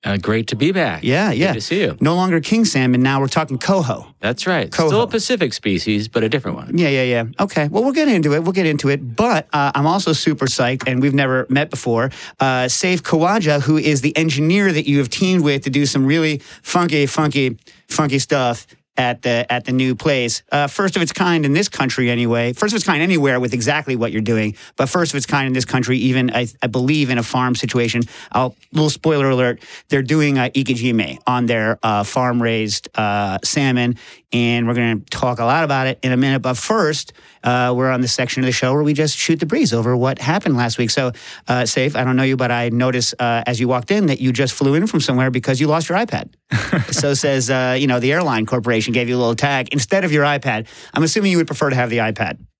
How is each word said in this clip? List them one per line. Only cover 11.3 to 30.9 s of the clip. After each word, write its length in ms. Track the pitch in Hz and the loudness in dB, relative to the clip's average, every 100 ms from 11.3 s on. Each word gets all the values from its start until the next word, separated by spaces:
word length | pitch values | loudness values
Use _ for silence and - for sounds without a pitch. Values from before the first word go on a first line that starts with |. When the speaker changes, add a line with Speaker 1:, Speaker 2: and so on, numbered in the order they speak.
| 131 127 | 0 0
Speaker 2:
met 220 | 135 151 | 0 -2
before. 400 | 135 - 117 131 - - - | -4 -2 0 -2 -6 -18 -2
Uh, 280 | 135 127 127 | 0 2 0
Saif 320 | - 190 185 | 0 0 -2
Khawaja, 640 | - 165 170 220 156 147 | 0 2 2 2 2 2
who 160 | 139 156 | 2 2
is 240 | 147 143 | 2 0
the 120 | 143 | 0
engineer 560 | 160 160 139 156 196 196 | 0 0 2 2 4 2
that 160 | 156 143 | 0 2
you 120 | 143 | 0
have 100 | 127 | 0
teamed 340 | - 185 185 | 0 2 2
with 200 | 147 139 | 2 0
to 60 | 139 | -2
do 160 | 139 143 | 0 0
some 180 | 139 | 2
really 320 | 135 160 156 143 - - | 2 2 0 -2 -10 -20
funky, 440 | - 180 175 147 139 | -4 0 2 2 0
funky, 500 | - 151 143 131 113 - - _ | 0 0 0 -2 -4 -16 -20 _
funky 300 | - 151 139 | -2 0 0
stuff 480 | - 143 123 117 - _ _ - | 0 0 0 -4 -10 _ _ -2
at 220 | 123 120 | -2 -2
the, 240 | 123 117 - | -2 -2 0
at 140 | 123 113 | -4 -2
the 60 | |
new 220 | 127 131 | 0 0
place. 480 | 127 156 135 120 - _ | 0 0 0 -2 -4 _
Uh, 160 | 147 139 | -2 -2
first 300 | - 196 190 | 0 0 0
of 60 | |
its 100 | 165 | -2
kind 320 | - 185 170 | 0 0 2
in 80 | 147 | 2
this 160 | 147 208 | 0 0
country 400 | - 135 - 123 | 0 -2 0 0
anyway. 460 | 120 120 117 120 | 0 0 0 -2
First 180 | 127 208 | -2 -2
of 40 | 220 | 0
its 100 | 196 | 0
kind 160 | 151 | 0
anywhere 360 | 175 175 139 127 | 2 2 2 2
with 140 | 127 | 0
exactly 420 | 123 113 147 143 | -2 0 -2 -2
what 160 | 127 117 | -4 -2
you're 120 | 107 | -2
doing, 340 | 107 113 107 104 - - | 0 0 0 -6 -16 -4
but 120 | 131 | -2
first 240 | 180 165 | 0 0
of 40 | 139 | -2
its 80 | - | -2
kind 200 | 143 135 | -2 0
in 60 | |
this 140 | 127 123 | -2 -2
country, 320 | 131 123 127 | -2 0 0
even, 320 | 131 127 123 | 2 2 0
I, 160 | 120 120 - | -2 -4 -4
I 60 | 110 | -4
believe, 420 | 123 127 156 135 | 0 0 0 0
in 80 | 123 | 0
a 40 | |
farm 320 | 113 127 127 120 | -2 -2 0 -2
situation. 480 | 120 123 117 117 117 - - | -2 0 0 0 -4 -8 -6
I'll, 240 | - 127 - _ | -2 -2 -6 _
little 160 | 156 156 | 0 0
spoiler 400 | - 160 147 135 | 0 0 2 2
alert: 320 | 127 123 113 - - _ | 2 0 -2 -12 -20 _
they're 100 | 139 | -2
doing, 380 | 131 156 147 135 | 2 2 2 2
uh, 100 | 123 | 0
ikejime 680 | 135 135 120 123 | -2 -2 0 0